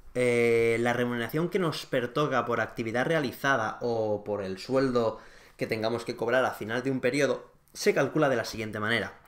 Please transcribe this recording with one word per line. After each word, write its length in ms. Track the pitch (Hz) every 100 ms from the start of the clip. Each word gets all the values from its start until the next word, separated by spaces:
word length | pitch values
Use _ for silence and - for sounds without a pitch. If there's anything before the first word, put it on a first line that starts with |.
| -
eh, 640 | 123 123 120 117 117 117 117
la 140 | 117
remuneración 560 | 120 120 120 117 151 170
que 100 | 190
nos 280 | 170 - -
pertoca 580 | 135 120 147 151 127
por 160 | 117 113
actividad 440 | 110 - 113 117
realizada 760 | 131 160 131 - 139 131 107 -
o 420 | 123 113 107 104
por 220 | 104 101
el 140 | 95 95
sueldo 600 | - 131 135 123 113 110 - - - -
que 100 | -
tengamos 380 | 110 110 117
que 100 | 120
cobrar 300 | 117 113 127
a 80 | 120
final 320 | - 104 120
de 80 | 131
un 80 | 131
periodo 500 | 123 139 135 120 - _ _
se 220 | - -
calcula 340 | 180 135 156 147
de 80 | 120
la 80 |
siguiente 340 | 107 107 110 107
manera. 400 | 107 113 90 -